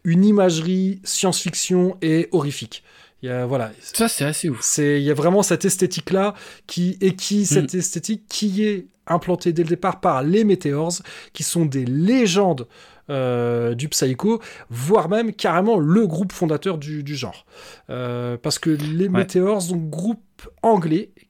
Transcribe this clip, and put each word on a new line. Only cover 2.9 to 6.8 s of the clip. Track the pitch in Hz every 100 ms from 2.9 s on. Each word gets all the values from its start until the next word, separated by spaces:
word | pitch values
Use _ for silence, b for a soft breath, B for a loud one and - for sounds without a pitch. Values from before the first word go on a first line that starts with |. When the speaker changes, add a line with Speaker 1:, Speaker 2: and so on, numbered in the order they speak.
| b b b
Speaker 1:
Il | 127
y |
a, | 123 123
voilà. | 135 110 -
Speaker 2:
Ça, | - - 226
c'est | - 143
assez | 151 170
ouf. | 117
Speaker 1:
C'est, | - - 147 143
il |
y | 143
a | 147
vraiment | 165 196
cette | 190 165 190
esthétique-là | - 180 165 - 190 202 196 B B -
qui, | 175